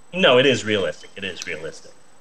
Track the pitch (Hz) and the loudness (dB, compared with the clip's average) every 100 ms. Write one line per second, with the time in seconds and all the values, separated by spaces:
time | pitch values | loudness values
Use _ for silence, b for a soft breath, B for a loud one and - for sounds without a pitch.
0 | - 175 175 127 139 113 104 104 85 - | -12 0 4 6 4 2 0 -2 -2 -6
1 | - - 95 82 - 78 78 - - - | -14 -12 -12 -10 -10 -10 -10 -14 -20 -20
2 | - - | -20 -20